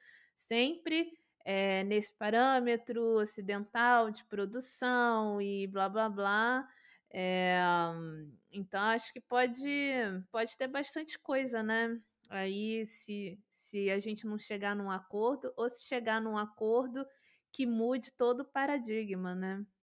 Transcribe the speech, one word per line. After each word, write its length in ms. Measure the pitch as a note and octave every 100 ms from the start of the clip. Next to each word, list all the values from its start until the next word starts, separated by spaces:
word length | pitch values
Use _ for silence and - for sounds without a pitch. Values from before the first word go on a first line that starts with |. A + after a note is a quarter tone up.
| - - _ -
sempre, 760 | - A#3 B3+ E4+ E4+ D#4+ E4 - _ _
é, 380 | - G3 G3 F#3+
nesse 280 | G3+ G#3 G#3
parâmetro 920 | - G#3 A3+ C4 C4 A#3+ A#3 A#3 A#3 A3+ A3
ocidental 920 | G#3 - F#3+ G3+ G#3 A#3 A#3+ B3 A3
de 140 | G#3+
produção 1160 | - G3+ G3 A#3+ B3+ - B3 B3 A#3+ A3+ G#3+ G3+
e 240 | G3+ G3+ G3
blá, 220 | G3 F#3+
blá, 200 | G#3 A3
blá. 600 | G3+ G3 G#3 A3+ B3+ C4+ - - - _
É, 500 | F#3 F#3 F#3 F#3 F3+ F3+ F3 E3+ E3 E3 D#3 D3+ B2 _
então, 280 | G3 F#3+ G3
acho 320 | G#3+ A3+ -
que 80 | -
pode, 720 | - B3 B3+ A#3+ C#4 C#4+ C#4 B3+ A3 F#3 F#3
pode 260 | A#3 A#3 -
ter 120 | C4
bastante 500 | C#4 C#4+ - D#4 -
coisa, 440 | - C4+ C4 A#3
né? 380 | G#3+ A3+ A#3 A#3 - _ -
Aí, 560 | G3+ F#3+ G3+ G#3+ A3 A3
se, 540 | - - G#3 G3 G3 _
se 400 | - - G3+ G3
a 80 | G3
gente 280 | G#3+ G#3+ A3
não 120 | G#3+
chegar 360 | - G#3 G3+ G3+
num 140 | G3
acordo, 640 | F#3+ F#3+ G#3 A3+ C4+ B3+ -
ou 120 | A#3+
se 160 | A#3+
chegar 360 | - B3+ A3+ A3
num 160 | A3 G#3+
acordo, 680 | G#3+ - A3 A#3 C4 B3 C4+ - _ _ _ -
que 80 |
mude 480 | B3+ A3+ A#3 B3+ B3+
todo 280 | - A#3+ B3
o 40 |
paradigma, 920 | C4+ C4+ C#4 C#4+ A#3 A3 G#3+ F#3 F#3
né? 300 | F3+ F#3 G3 G#3 _